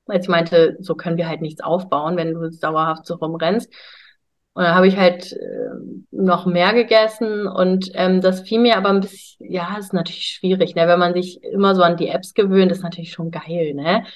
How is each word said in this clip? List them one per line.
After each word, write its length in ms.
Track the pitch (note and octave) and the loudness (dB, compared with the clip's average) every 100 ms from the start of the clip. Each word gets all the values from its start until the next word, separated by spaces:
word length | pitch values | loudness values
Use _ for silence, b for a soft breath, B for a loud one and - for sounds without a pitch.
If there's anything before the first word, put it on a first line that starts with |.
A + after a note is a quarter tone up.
| - | -4
weil 160 | F#3+ | -4
sie 80 | F#3 | 0
meinte, 460 | E3+ E3 E3+ E3 - | 0 4 4 4 2
„So 140 | - D#3+ | -8 -6
können 200 | F3 E3+ | -4 -4
wir 100 | E3 | -4
halt 140 | D#3 | -6
nichts 200 | D#3 D#3 | -8 -8
aufbauen, 540 | - F3+ F#3 C#3+ D#3 F3 | -4 -4 -2 -4 -2 -2
wenn 180 | E3 | -4
du 160 | E3 E3 | -4 -8
dauerhaft 560 | D#3+ D#3 D#3+ D#3+ D#3+ - | -6 -4 -2 -2 -4 -8
so 100 | E3+ | -8
rumrennst.“ 560 | D#3+ E3 D#3+ A3 - B B B B B _ _ _ | -6 -2 -2 -2 -4 B B B B B _ _ _
Und 100 | - | -2
dann 100 | F3 | 2
habe 140 | F#3 F#3+ | 6 6
ich 80 | F#3+ | 6
halt, 360 | F3+ F3+ - | 4 2 -12
äh, 40 | - - G#1 - - - F#3+ - | -12 -10 -8 -10 -10 -14 -16 -12
noch 360 | - F#3+ F3 F#3 | -2 0 2 0
mehr 260 | F3 F#3 | 2 2
gegessen 720 | A#3 A3+ A3 A3 A3 A3 G#3 F#3+ | 2 4 4 4 -2 -6 -4 -4
und, 440 | F#3+ F#3 F#3+ F#3+ | 0 2 2 -2
ähm, 260 | - F#3 F#3 | -2 2 4
das 200 | F#3 F#3 | 2 0
fiel 160 | - A3 | -2 2
mir 160 | A#3+ G3+ | 4 4
aber 120 | G3 | 2
ein 100 | G3 | 0
bisschen, 520 | F#3+ - - _ - | -2 -12 -20 _ -10
ja, 240 | F3+ F3 G#3 | -8 -6 -8
ist 140 | G3 | -4
natürlich 340 | F#3 F3+ - - | -4 -4 -8 -12
schwierig, 480 | - F#3 F#3 D#3+ | -4 -2 0 0
ne? 140 | E3+ E3+ | 2 4
Wenn 100 | F3 | 4
man 160 | F3 | 2
sich 280 | F3+ F3+ - | 0 -4 -10
immer 300 | - G3 G3 F#3+ | -6 0 2 4
so 60 | |
an 140 | F3 E3+ | 4 2
die 120 | D#3 | -2
Apps 260 | - - | -4 -4
gewöhnt, 380 | - G3 F#3+ F#3 | 0 2 4 4
ist 100 | E3+ | 0
natürlich 300 | E3+ E3+ E3 | -6 -12 -14
schon 180 | - E3 | -10 -8
geil, 440 | E3 D#3+ E3+ D#3 | -8 -8 -4 -4
ne? 300 | C#3+ D#3 A3 B | -2 0 0 B